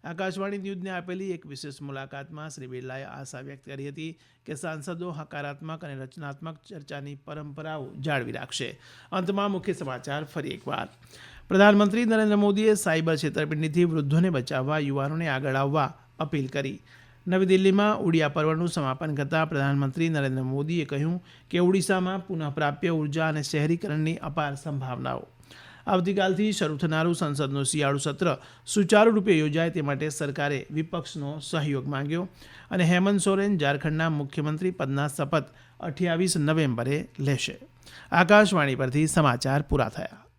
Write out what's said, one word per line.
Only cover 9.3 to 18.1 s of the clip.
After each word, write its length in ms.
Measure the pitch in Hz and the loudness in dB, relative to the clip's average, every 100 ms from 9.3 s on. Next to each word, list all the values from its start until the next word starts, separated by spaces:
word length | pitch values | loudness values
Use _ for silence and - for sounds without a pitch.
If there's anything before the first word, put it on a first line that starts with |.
| 196 202 | 0 0
મુખ્ય 220 | 190 190 | -2 -4
સમાચાર 500 | 156 135 127 143 143 | -4 -4 -8 -6 -6
ફરી 260 | 156 170 139 | -6 -8 -6
એકવાર. 380 | 139 - 135 - - - - - - - | -8 -6 -6 -6 -12 -20 -20 -20 -20 0
પ્રધાનમંત્રી 580 | 190 208 202 208 220 233 | 8 8 8 4 2 2
નરેન્દ્ર 300 | 220 214 208 | 4 4 4
મોદીએ 380 | 208 202 214 | 4 4 4
સાયબર 420 | 208 196 160 160 156 | 4 2 0 2 0
છેતરપિંડીથી 680 | 151 160 151 151 156 156 | 0 -2 -2 -2 0 2
વૃદ્ધોને 460 | 175 160 143 156 185 | 2 2 2 4 4
બચાવવા 500 | 147 123 139 131 156 | 2 -2 -2 0 0
યુવાનોને 480 | 143 139 139 160 165 | 0 -2 -2 -2 -2
આગળ 280 | 131 139 135 | -2 0 0
આવવા 420 | 139 151 135 - _ - | 2 2 0 -4 _ -8
અપીલ 280 | 156 147 131 | -4 -2 -2
કરી. 340 | 139 135 - - - - - - | -4 -6 -8 -16 -20 -20 -12 0
નવી 180 | 185 190 | 2 4
દિલ્હીમાં 540 | 185 190 196 208 214 | 6 6 6 4 2
ઉડિયા 300 | 160 | 2